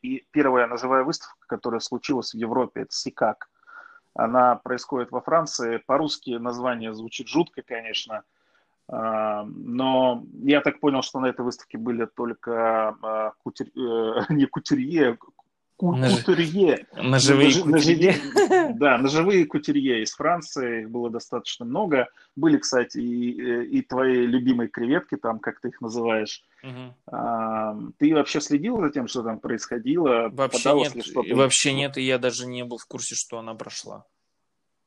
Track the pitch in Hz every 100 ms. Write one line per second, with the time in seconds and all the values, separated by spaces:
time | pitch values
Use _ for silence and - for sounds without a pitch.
0 | 127 131 _ 151 139 127 117 120 127 131
1 | 135 - - - _ 113 123 113 - 123
2 | - 127 - 110 113 127 113 107 - -
3 | - - 110 - - _ _ - - -
4 | _ - 113 123 123 117 123 123 - 131
5 | 117 127 - 165 - - 117 113 - 139
6 | 151 - 131 117 120 120 123 117 113 110
7 | 113 - 120 151 170 - - 117 113 110
8 | 113 107 _ _ _ _ _ _ - 117
9 | 113 110 107 104 107 - 120 123 131 131
10 | 127 120 - - 135 147 147 - 147 131
11 | - 131 127 120 123 117 - 110 120 117
12 | 113 - 120 110 117 117 113 110 110 110
13 | 110 110 107 - - - 113 127 120 113
14 | 110 117 104 147 135 - - 143 135 170
15 | 123 117 - _ _ _ _ _ 175 127
16 | 127 120 185 170 160 190 175 123 - -
17 | 127 131 131 139 139 160 156 156 151 165
18 | 185 - - 415 359 359 302 131 143 117
19 | 139 156 185 190 147 147 - 143 135 113
20 | 107 - 151 175 156 143 123 113 110 120
21 | 120 113 - 120 - - 120 160 202 135
22 | 120 _ _ 139 160 143 - 127 120 -
23 | 120 120 120 120 123 120 120 135 - 131
24 | 131 123 120 127 123 120 113 - 120 175
25 | - 135 113 113 113 - 120 - 113 117
26 | 117 110 107 - _ _ 131 127 127 127
27 | - 120 117 113 110 110 110 107 117 -
28 | 147 156 143 156 - 147 214 233 151 147
29 | 120 127 113 110 120 113 - 120 123 170
30 | 143 117 113 127 135 123 139 147 143 123
31 | - 127 110 127 131 - 147 135 139 139
32 | 131 127 123 117 123 123 123 117 - 123
33 | - 117 - 113 113 110 - - 110 104
34 | _ _ _ _ _ _ _ _